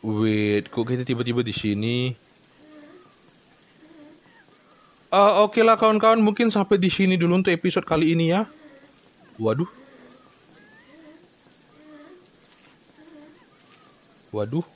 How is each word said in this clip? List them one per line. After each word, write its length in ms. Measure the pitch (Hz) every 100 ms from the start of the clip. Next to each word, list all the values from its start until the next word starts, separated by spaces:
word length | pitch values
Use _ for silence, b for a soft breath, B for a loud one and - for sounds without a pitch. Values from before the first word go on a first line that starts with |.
| 110
Wait, 560 | 107 110 107 107 104 101
kok 240 | - 117
kita 160 | 127 123
tiba-tiba 320 | 120 120 120 117
di 80 |
sini? 560 | 104 107 104 110 120 127 120 _ _ _ _ 302 302 294 359 370 _ _ _ _ _ _ _ 311 330 294 330 _ _ _ _ _ _ _ _ _
Eh, 220 | 185 202 196
oke 240 | 208 233
lah 160 | 226 220
kawan-kawan, 400 | 220 214 220 226
mungkin 320 | 214 202 233
sampai 320 | 208 196 196
di 80 | 185
sini 240 | - 190
dulu 240 | 185 170 175
untuk 160 | 190
episode 320 | 170 185 175 -
kali 320 | 160 160 165
ini 160 | 165
ya. 80 | 180 220 - - - - _ _ _ - -
Waduh. 320 | 110 117 180 - - - - - - _ _ - - - - 302 311 330 349 _ _ _ _ 294 302 302 311 359 - _ _ _ _ _ _ _ 311 302 302 - _ _ _ - - _ _ _ _
Waduh. 320 | 107 104 143 170